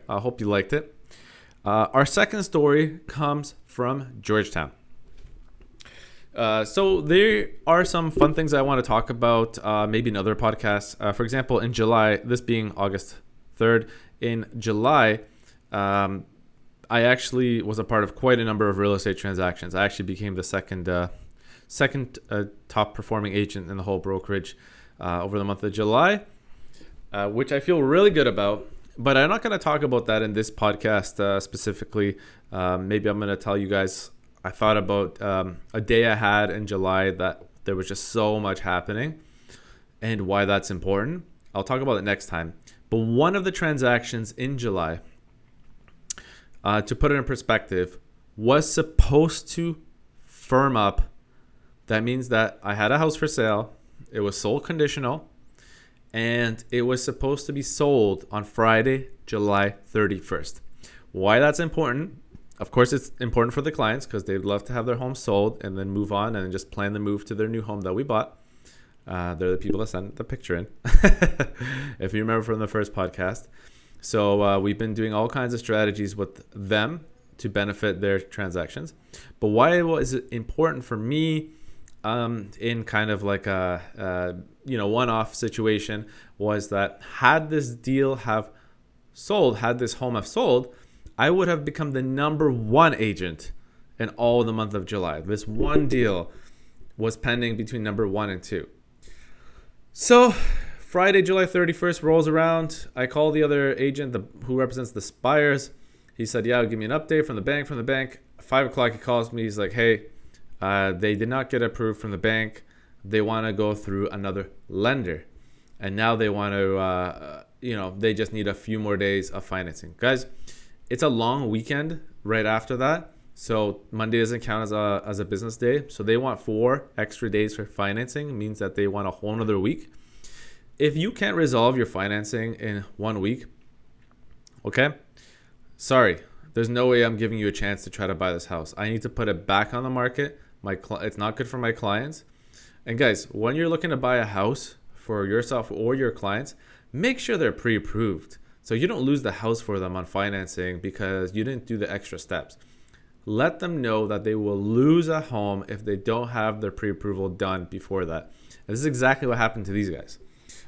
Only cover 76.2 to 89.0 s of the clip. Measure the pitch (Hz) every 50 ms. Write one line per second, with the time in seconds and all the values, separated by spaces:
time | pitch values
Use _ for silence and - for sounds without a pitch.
76.2 | 98 - - - - - - 104 98 95 107 104 107 135 170 165 156 - - -
77.2 | _ - - - - 107 98 101 101 104 98 - - 104 90 90 101 98 98 95
78.2 | 95 - - - 98 90 87 87 80 - - - - - - - _ - - -
79.2 | - - - - 113 104 107 113 131 165 175 175 170 165 160 143 135 123 131 123
80.2 | - - 123 113 113 - - - 160 160 147 131 123 - 120 104 110 120 147 156
81.2 | 160 160 156 156 156 - - - - - - - - - - - - 107 117 120
82.2 | 117 117 117 110 98 101 - - 110 117 120 117 110 - 113 107 107 107 104 98
83.2 | 101 101 101 95 - 107 95 92 92 90 90 87 - - - 107 101 92 90 90
84.2 | 90 90 87 90 - - - _ - 131 127 110 98 101 110 120 127 120 110 113
85.2 | 110 - - - 120 110 - - 107 110 107 104 104 - 107 107 110 - - -
86.2 | - - - - 101 104 107 104 101 - 104 98 101 98 - - - - - -
87.2 | 131 123 151 160 156 151 156 151 135 120 120 120 - 127 135 135 135 135 135 123
88.2 | - 120 107 110 104 - - - - - _ _ _ _ _ _